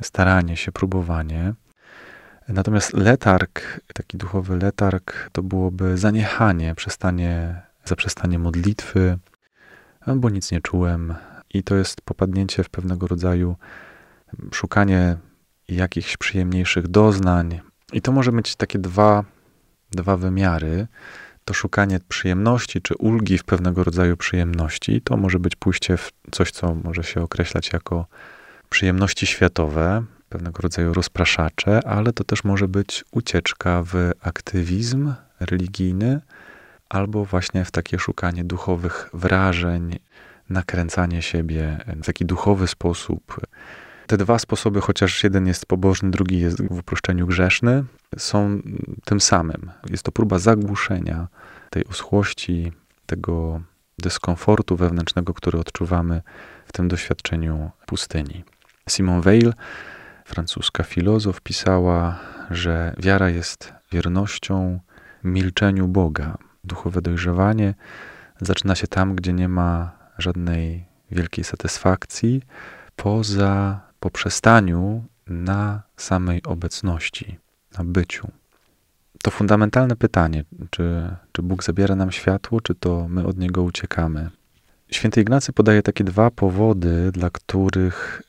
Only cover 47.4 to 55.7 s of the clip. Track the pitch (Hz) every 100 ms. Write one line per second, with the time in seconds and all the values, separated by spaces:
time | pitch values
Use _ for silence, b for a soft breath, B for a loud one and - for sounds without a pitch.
47.4 | 90 - 120 131 131 _ _ - - 104
48.4 | 101 101 - - - 104 - 101 - 95
49.4 | 82 78 85 - - 90 - - 110 92
50.4 | 101 110 101 101 - 92 82 80 87 B
51.4 | B B B - - - - 101 98 -
52.4 | - 85 85 - _ _ - 90 87 85
53.4 | 80 82 82 _ _ - 85 - - 87
54.4 | - 107 - 87 90 85 82 - 90 82
55.4 | - 82 82